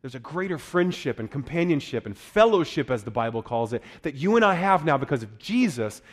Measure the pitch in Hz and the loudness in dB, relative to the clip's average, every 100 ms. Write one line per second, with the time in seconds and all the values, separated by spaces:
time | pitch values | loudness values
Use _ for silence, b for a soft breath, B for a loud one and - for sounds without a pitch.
0 | 135 127 117 165 190 165 - 175 180 - | -12 -14 -10 -6 -4 -6 0 2 2 0
1 | 139 120 110 143 131 165 175 151 - 120 | -4 -4 -6 -6 -4 -2 2 0 0 -6
2 | 110 101 - 208 226 202 165 - 127 123 | -6 -12 -2 4 6 6 2 -2 -2 -2
3 | 107 110 117 113 - 117 113 117 B B | -2 -4 -2 -4 -4 -2 -2 -4 B B
4 | 160 135 175 226 208 180 196 185 156 139 | -8 -2 2 4 4 2 2 2 4 0
5 | 135 139 110 110 - 233 240 120 107 - | 0 -2 -4 -14 -4 2 2 0 -6 -6
6 | B | B